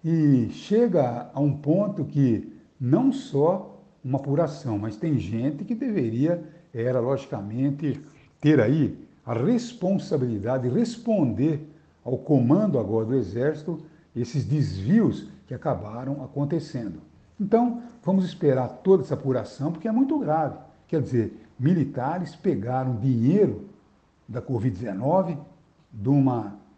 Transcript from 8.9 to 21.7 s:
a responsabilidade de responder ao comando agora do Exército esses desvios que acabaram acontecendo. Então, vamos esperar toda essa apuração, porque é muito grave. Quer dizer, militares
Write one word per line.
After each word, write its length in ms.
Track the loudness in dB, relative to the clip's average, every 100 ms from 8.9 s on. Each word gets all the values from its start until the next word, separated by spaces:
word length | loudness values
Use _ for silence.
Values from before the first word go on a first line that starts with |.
| -2 -16 _ -6
a 80 |
responsabilidade 1300 | -2 2 0 -2 -4 -2 -2 0 -2 0 -2 -2 -2 0
de 80 | 0
responder 960 | 0 -2 -2 0 2 2 0 0 -6 -20 _ _ -6
ao 120 | -6
comando 600 | 2 4 6 4 4 0
agora 260 | 0 0 0
do 100 | 0
Exército 680 | -2 -2 -2 -2 -8 -10 -10 -20 _ -8
esses 300 | -4 -2 0
desvios 840 | 0 0 -4 2 4 4 0 -10 -18 _
que 80 |
acabaram 680 | -8 -4 -4 -6 -10 -8 -8
acontecendo. 800 | -8 -4 -2 -2 -4 -8 -8 -10 -16 _ _ _
Então, 440 | 0 2 2 -2 -10 -10
vamos 220 | 0 0
esperar 460 | 0 0 2 2 0 -4
toda 220 | 4 4
essa 100 | 4
apuração, 600 | -4 0 -2 -2 -6 -4
porque 160 | -4 -2
é 20 |
muito 260 | 2 2 0
grave. 380 | 0 0 0 -6 -18 _ _
Quer 140 | -2
dizer, 440 | 0 0 0 -4 -20 _
militares 760 | 2